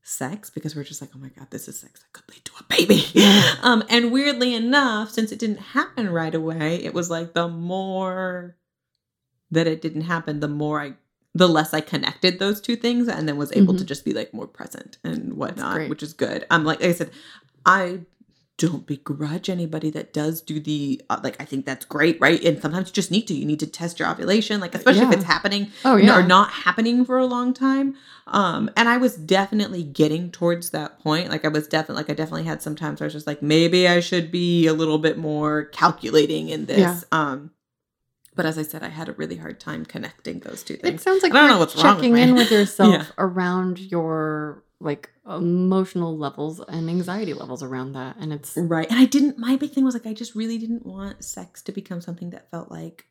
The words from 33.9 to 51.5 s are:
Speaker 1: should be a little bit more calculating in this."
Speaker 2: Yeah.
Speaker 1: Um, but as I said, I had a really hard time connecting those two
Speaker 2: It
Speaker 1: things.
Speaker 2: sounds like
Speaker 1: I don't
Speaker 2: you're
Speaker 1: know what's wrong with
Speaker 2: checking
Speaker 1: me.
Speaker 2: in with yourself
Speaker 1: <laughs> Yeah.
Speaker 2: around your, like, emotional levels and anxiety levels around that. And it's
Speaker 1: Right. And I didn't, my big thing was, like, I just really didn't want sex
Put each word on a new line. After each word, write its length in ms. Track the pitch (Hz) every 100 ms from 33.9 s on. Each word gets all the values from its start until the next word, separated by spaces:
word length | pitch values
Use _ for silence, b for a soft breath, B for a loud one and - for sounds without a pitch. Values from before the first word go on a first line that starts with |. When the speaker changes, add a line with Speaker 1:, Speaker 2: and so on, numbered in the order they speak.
| 175
Speaker 1:
should 300 | 170 180 165
be 360 | 175 175 170 160
a 80 |
little 240 | 156 160 156
bit 180 | 160 156
more 480 | 156 151 151 151
calculating 840 | 151 - 175 - - 156 147 156 156
in 160 | 156 151
this." 120 | 202
Speaker 2:
Yeah. 200 | 175 175 -
Speaker 1:
Um, 400 | 160 143 135 151 _ _ _ _ _ _ _ _ -
but 80 |
as 140 | 160 156
I 40 |
said, 200 | 151 160
I 60 | -
had 200 | 156 160
a 40 |
really 220 | - 156 160
hard 220 | 160 -
time 280 | - 156 -
connecting 540 | 165 - _ - 87
those 220 | - -
two 120 | -
Speaker 2:
It 80 | -
Speaker 1:
things. 200 | 349 220
Speaker 2:
sounds 200 | - 381
like 100 | 359
Speaker 1:
I 40 | 240
don't 80 | 294
Speaker 2:
you're 80 |
Speaker 1:
know 40 | 214
what's 140 | 156 156
wrong 200 | 170 202
with 80 |
Speaker 2:
checking 80 | 254
Speaker 1:
me. 100 | 233
Speaker 2:
in 120 | 254
with 160 | 247 226
yourself 420 | 214 202 - 220
Speaker 1:
<laughs> 0 |
Yeah. 120 | 165 - -
Speaker 2:
around 600 | 185 180 180 185 185 180
your, 840 | 190 175 160 160 156 151 151 143 _ _
like, 300 | 160 147 - _ 220
emotional 880 | 175 175 175 185 185 190 180 170 156
levels 440 | 147 143 151 170 -
and 200 | 165 165
anxiety 460 | 175 180 196 202
levels 280 | 139 127 127
around 300 | 131 131 131
that. 240 | 135 127 -
And 140 | 156
it's 240 | 147 - -
Speaker 1:
Right. 320 | 170 165 160
And 80 | 233
I 60 |
didn't, 340 | 262 285 285 262
my 180 | 233 269
big 160 | 285
thing 120 | -
was, 100 | 262
like, 120 | 240 226
I 80 |
just 200 | 214 233
really 240 | 214 226 226
didn't 280 | 226 233 -
want 360 | 190 196 -
sex 360 | - - 180